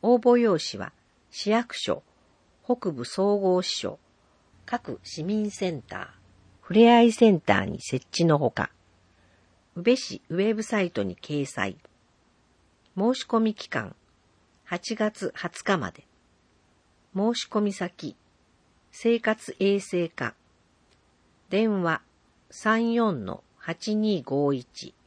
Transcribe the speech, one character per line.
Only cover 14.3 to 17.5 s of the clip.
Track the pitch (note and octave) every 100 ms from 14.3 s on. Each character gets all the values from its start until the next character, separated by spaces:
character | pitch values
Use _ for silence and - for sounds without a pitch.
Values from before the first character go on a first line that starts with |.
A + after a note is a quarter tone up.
| _ _ _
八 | - F3 -
月 | A3 G#3+ - F3+
二 | - E3+
十 | -
日 | - F#3+
ま | G2+
で。 | - - _ _ _ _ _ _ _ _ _ _
申 | F#3 G#3
し | A#3+ -